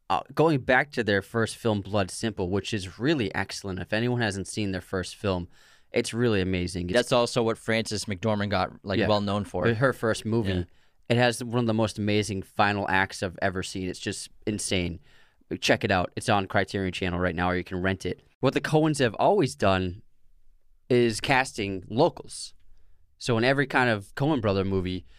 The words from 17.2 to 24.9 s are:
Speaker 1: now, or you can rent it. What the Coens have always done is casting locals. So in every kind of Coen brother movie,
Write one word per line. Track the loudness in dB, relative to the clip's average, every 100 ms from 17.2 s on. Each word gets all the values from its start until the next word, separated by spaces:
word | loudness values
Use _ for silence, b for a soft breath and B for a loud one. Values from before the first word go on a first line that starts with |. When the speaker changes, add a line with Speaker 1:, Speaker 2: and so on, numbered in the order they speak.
| 0 0
Speaker 1:
now, | 0
or | 0
you |
can | -2 -2
rent | -2 -2 -4
it. | -8 _ -2
What | 0
the | 0
Coens | 0 2 2 2
have | 0 2
always | 2 2 0
done | 2 2 2 0 -6 -16 _ -20 -20 -20 -20 _ _ 0
is | 4 4 2
casting | 0 0 0 -4 -6 -6 -4
locals. | 2 2 0 -14 -14 -16 -18 -20 -20 -20 -20 _ -10
So | 0 2
in |
every | 4 2 2
kind | 2 4
of | 2 -2 -2
Coen | 0 2
brother | 2 2
movie, | 0 0 -2